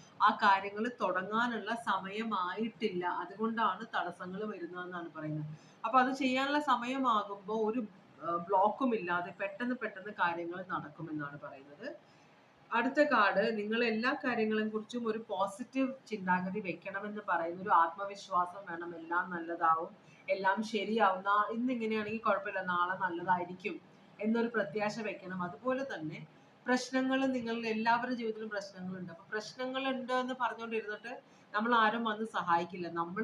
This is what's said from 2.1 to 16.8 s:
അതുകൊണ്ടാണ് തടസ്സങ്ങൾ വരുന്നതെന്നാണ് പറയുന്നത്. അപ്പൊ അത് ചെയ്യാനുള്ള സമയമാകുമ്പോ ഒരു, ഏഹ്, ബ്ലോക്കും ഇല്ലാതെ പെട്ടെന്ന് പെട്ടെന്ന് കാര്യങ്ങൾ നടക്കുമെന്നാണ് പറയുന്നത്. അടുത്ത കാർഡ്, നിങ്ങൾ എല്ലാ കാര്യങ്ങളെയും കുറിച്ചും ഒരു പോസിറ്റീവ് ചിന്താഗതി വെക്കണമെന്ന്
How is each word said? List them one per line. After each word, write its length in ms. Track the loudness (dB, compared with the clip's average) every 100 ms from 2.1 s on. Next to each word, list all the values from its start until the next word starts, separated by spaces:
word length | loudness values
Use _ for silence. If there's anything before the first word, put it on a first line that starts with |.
| -4 -2 0 0 -2 -4 -2 -2 0 0 -2
അതുകൊണ്ടാണ് 680 | -4 -2 -2 2 0 0 -4
തടസ്സങ്ങൾ 580 | -2 -4 -6 -8 -6 -6
വരുന്നതെന്നാണ് 640 | -6 -8 -8 -8 -8 -8
പറയുന്നത്. 360 | -8 -6 -4 -6 -10 -18 -8
അപ്പൊ 160 | 2 4
അത് 120 | 4
ചെയ്യാനുള്ള 460 | 2 2 2 2 2
സമയമാകുമ്പോ 960 | 2 2 2 0 2 2 0 -8 -4 0
ഒരു, 180 | 0 0 -4 -12 -20 -8
ഏഹ്, 180 | -4 -2
ബ്ലോക്കും 580 | 2 4 4 4 0 0
ഇല്ലാതെ 380 | 0 -2 -2 -6
പെട്ടെന്ന് 360 | -6 -4 -4 -2
പെട്ടെന്ന് 360 | -4 -8 -10
കാര്യങ്ങൾ 540 | 0 0 0 -4 -6 -6
നടക്കുമെന്നാണ് 680 | -6 -6 -10 -8 -6 -6 -8
പറയുന്നത്. 480 | -12 -14 -18 -14 -12 -12 -18 -20 -20 -20 -20 -20 -2
അടുത്ത 280 | 0 2 4
കാർഡ്, 420 | 6 6 6 4 2 0
നിങ്ങൾ 260 | 0 2
എല്ലാ 280 | 2 2 0
കാര്യങ്ങളെയും 560 | 0 0 2 2 2 0
കുറിച്ചും 340 | -2 -4 -4 -2
ഒരു 120 | -4 -4
പോസിറ്റീവ് 640 | -2 -2 -2 -6 0 0 -2 -8
ചിന്താഗതി 520 | -6 2 2 2 -4
വെക്കണമെന്ന് 600 | -4 -6